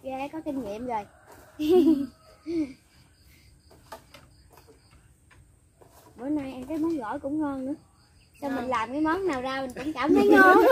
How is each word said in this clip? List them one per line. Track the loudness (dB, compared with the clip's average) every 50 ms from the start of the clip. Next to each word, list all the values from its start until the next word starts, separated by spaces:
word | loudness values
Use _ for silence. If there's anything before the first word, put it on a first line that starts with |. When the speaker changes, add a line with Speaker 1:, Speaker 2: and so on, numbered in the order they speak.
| -12
Speaker 1:
ghê, | -12 -10 -10 -10 -10 -10
có | -10 -10
kinh | -8 -8 -8 -8
nghiệm | -10 -10 -10 -8 -8
rồi. | -8 -8 -8 -12 _ _ _ -20 -20 -20 -20 -18 -10 -4
<laughs> | 0 4 4 4 6 4 4 2 0 -6 -12 _ _ _ -20 _ -12 -8 -6 -4 -6 -6 -8 _ _ _ _ _ _ _ _ _ _ _ _ _ _ _ _ _ _ _ -20 -20 _ -20 -20 -20 _ _ -20 -20 -20 _ _ _ _ _ _ -20 -20 -20 -20 _ _ _ _ _ _ _ _ _ _ _ _ -20 -20 _ _ _ _ _ _ _ -20 -20 _ -20 -20 -20 -18
Bữa | -12 -8 -6
nay | -4 -4 -6 -8 -12
ăn | -12 -10 -8
cái | -6 -4
món | -4 -2 -4 -4
gỏi | -6 -8 -8 -8
cũng | -8 -6 -6 -4
ngon | -4 -4 -6 -6 -8
nữa. | -8 -8 -10 _ _ _ _ _ _ _ _ _ _ _ _
Sao | -8 -6
Speaker 2:
Ngon. | -6 -6
Speaker 1:
mình | -4 -4
làm | -4 -4 -4 -4
cái | -4 -4
món | -2 -2 -2 -2 -2 -4
nào | -4 -4
ra | -6 -6 -6 -6
mình | -8 -8 -10
cũng | -10 -10 -8 -6
cảm | -4 0 2 4
thấy | 4 6 6
ngon. | 8 8 8 8 8 8 8 6